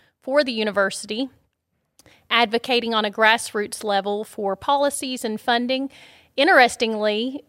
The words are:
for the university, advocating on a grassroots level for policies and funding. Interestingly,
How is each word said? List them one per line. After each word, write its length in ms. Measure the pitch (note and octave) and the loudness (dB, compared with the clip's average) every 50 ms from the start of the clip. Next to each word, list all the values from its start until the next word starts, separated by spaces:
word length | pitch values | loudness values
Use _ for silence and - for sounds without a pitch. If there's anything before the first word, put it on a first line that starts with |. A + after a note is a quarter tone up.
| _ _ _ _ | _ _ _ _
for 200 | _ C4 C4 D4 | _ 0 0 0
the 100 | D4+ B3+ | 0 0
university, 760 | A#3 A3 G#3+ G#3+ F#3+ G3+ G3 F#3+ - - - G#3 G#3+ A3+ C4+ C4 _ _ _ _ _ _ _ _ _ _ _ _ _ _ _ - _ _ _ _ | -2 -2 -4 -2 0 0 0 0 -2 -8 -10 -8 -6 -6 -6 -8 _ _ _ _ _ _ _ _ _ _ _ _ _ _ _ -20 _ _ _ _
advocating 640 | A#3+ A#3 A#3+ G#3 A3 A#3 - - B3+ A#3+ A#3 A3+ A#3 | 2 2 2 2 0 -4 -2 0 -2 -2 0 0 -2
on 100 | A3 G#3+ | 0 -2
a 60 | G#3 | -2
grassroots 760 | G3 - A3 G#3+ A3+ A#3 - - - G#3+ G#3 - - - - | 0 4 4 4 4 4 0 -6 -6 -6 -6 -6 -8 -8 -4
level 400 | G#3+ G3+ G3 F#3+ G3+ G3+ G#3 A3 | 0 0 0 0 -2 -4 -4 -6
for 320 | - - - G#3 G3 F#3+ | -10 -10 -6 -4 -4 -4
policies 640 | G3 - - C#4+ C#4 C#4+ C#4+ C#4 - D4 C4 B3+ A#3+ | -4 0 0 2 2 2 0 -2 -4 -8 -8 -8 -6
and 160 | - A3+ G#3+ G#3+ | -6 -6 -6 -4
funding. 520 | - - A#3+ A#3+ B3 A#3+ C4 C4 C4+ C4+ - - - - - - _ _ _ | 0 0 0 0 0 -2 -2 -4 -4 -8 -10 -16 -20 -20 -20 -20 _ _ _
Interestingly, 1080 | - C#4 F4 F#4 C#4+ B3 A#3 - - B3 A3+ A3 G#3+ G#3 G#3+ G#3 G#3+ A#3 C4 C4 D4 - | 0 4 6 8 6 6 6 4 -2 -2 -2 -2 -2 0 0 0 0 -2 -4 -6 -8 -14